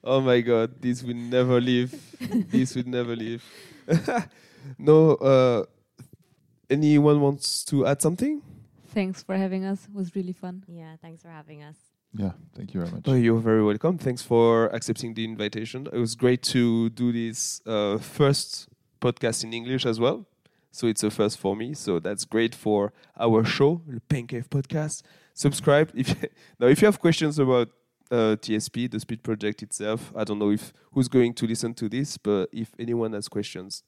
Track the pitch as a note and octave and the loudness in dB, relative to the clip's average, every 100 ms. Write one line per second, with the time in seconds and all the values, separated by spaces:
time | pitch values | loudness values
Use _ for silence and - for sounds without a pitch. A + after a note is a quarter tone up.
0 | A#2 C3+ C3+ B2 A#2 A#2 A#2 B2+ B2+ B2 | 2 2 4 2 4 2 2 -4 -4 -4
1 | B2 A#2+ A#2+ B2+ B2+ B2 B2 B2 B2 C#4+ | -6 -8 -2 0 4 2 4 2 0 -6
2 | - - B3 A#3+ F3 - B2+ C3 B2 B2 | -20 -12 -4 -2 0 0 0 -4 -4 -4
3 | A#2+ A#2 A2 A#2 - - - - - E3 | -4 -6 -6 -10 -12 -20 -20 -20 0 0
4 | - A#3+ - _ _ - C#3 C3 C#3+ D#3 | 0 -4 -6 _ _ -20 -18 -2 6 8
5 | D#3+ C#3+ C3+ C3 B2+ A#2 - _ _ _ | 8 4 4 6 6 2 -2 _ _ _
6 | - - _ _ _ _ _ C#3+ D3+ D3 | -20 -20 _ _ _ _ _ 0 4 6
7 | D3 D3 C#3 C#3+ - - - C#3+ C3 C#3 | 6 4 2 0 -6 -6 -2 0 2 2
8 | D#3 F3+ C#4 D4+ - - - _ - G#3+ | 0 0 -2 -4 -10 -20 -20 _ -8 -4
9 | F#3+ F#3+ - F#3+ F#3+ F#3+ F#3+ G3 - G3+ | -4 -6 -6 -4 -2 -4 -6 -8 -10 -10
10 | F3+ G3 F3+ F3+ F3+ F#3 F#3+ E3+ D#3+ D#3+ | -8 -6 -8 -10 -12 -14 -18 -20 -20 -20
11 | E3 E3 E3+ D#3+ D3+ D3+ D3 D3+ _ _ | -20 -20 -20 -20 -20 -20 -20 -20 _ _
12 | _ G#2+ G2 - - - G2 - F2 - | _ -8 -8 -8 -18 -16 -10 -8 -8 -6
13 | - C3 A#2 A2+ A2+ A2 G#2+ G#2 D#3+ F3 | 0 2 2 2 2 2 2 0 -2 -2
14 | C3+ B2 - A#2 A#2 A2+ A2+ A#2 - A2+ | -4 -6 0 4 4 4 2 -2 -6 -6
15 | A#2+ A2+ A2+ A2 G#2 G#2+ A2+ B2+ - A#2+ | -6 -8 -8 -6 -6 -6 -10 -10 -8 -4
16 | A#2 A#2 B2 B2 - B2+ A#2+ A2+ A2+ A2+ | -4 0 2 2 0 2 2 2 0 0
17 | A#2+ A#2 A2+ A2+ - - - A2 G#2 G#2+ | -2 0 -6 -6 -8 -8 -4 -2 0 -2
18 | - - C#3+ C#3 - - - _ _ _ | -6 2 2 2 -2 -12 -16 _ _ _
19 | B2+ - A#2+ A2+ A2+ A#2 A#2+ C3 B2 A2+ | -2 0 -2 -2 -6 -8 -4 -2 -2 2
20 | A#2+ G3+ G3 _ _ _ _ - A#2 G#2+ | 0 0 -10 _ _ _ _ -4 -2 0
21 | G#2+ - G#2+ - G2 G2+ A#2+ D3 - F2+ | -2 0 -2 0 -4 -4 -6 -8 -4 -2
22 | F2 G2+ - A2 A2+ A2+ G#2+ G#2 G2+ _ | -2 -8 -4 0 0 -2 -2 0 -2 _
23 | _ - A#2+ A2 A2+ - C#3 E3+ D#3+ A#2+ | _ -4 2 2 2 2 2 2 -8 -14
24 | _ C#3 A#2+ A#2+ A#2 C#3 - D#3 D#3 - | _ -6 -4 -10 -4 -4 -4 -6 -6 -10
25 | _ _ _ - C#3+ C#3+ - C#3+ D#3 - | _ _ _ -2 -2 2 4 4 4 0
26 | C3 - - _ - _ B2 D3 G#3+ G3+ | -2 -2 -4 _ -20 _ 4 8 6 4
27 | E3+ D#3 D#3 D3 C3 B2+ A#2 _ _ _ | 2 2 0 2 4 4 2 _ _ _
28 | _ A#2+ A2 G#2+ - G#2+ - - B2 A2+ | _ 2 2 2 0 -4 -4 -6 -6 -6
29 | - A2+ - G#2+ G#2+ G2+ - - G#2+ A2 | -8 -10 -6 -4 -4 -6 -12 -8 -4 -4
30 | - G2+ G#2+ G#2 G#2 G#2 - _ _ C#3 | -6 -8 -4 0 0 0 -2 _ _ -2
31 | B2 B2+ A#2 A2+ A2+ A2+ A#2 A#2 G#2+ A#2+ | 2 4 2 0 -4 -4 -6 -6 -6 -4
32 | C#3+ - G#2 G2+ F2+ A2 A2 - A#2 A#2 | -6 -6 -2 -2 -2 -8 -12 -10 -6 -4
33 | A2 G#2 G#2 G#2 G#2 F#2 F#2+ - | -4 -6 -8 -8 -8 -12 -14 -16